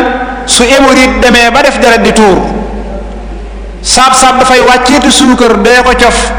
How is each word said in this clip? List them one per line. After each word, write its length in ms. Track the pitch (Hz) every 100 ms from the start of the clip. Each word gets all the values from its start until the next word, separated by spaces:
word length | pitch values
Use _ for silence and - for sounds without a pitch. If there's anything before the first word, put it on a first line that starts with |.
| 254 - - - -
su 180 | -
hémorroïde 560 | 240 269 269 262 254 233
demee 300 | 247 233 233
ba 100 | 240
def 180 | 285 220
deret 220 | 240 226
di 100 | 202
tuur. 240 | - 214 170 - - - - - - - - - - - - - -
Saab-saab 580 | - - 262 262 254 254
dafay 220 | 254 254
wàcceeti 500 | 254 254 254 277 262
sunu 240 | - 277 254
kër, 220 | 240 214
dee 200 | 202 247
ko 80 | 254
cof 380 | 247 240 - -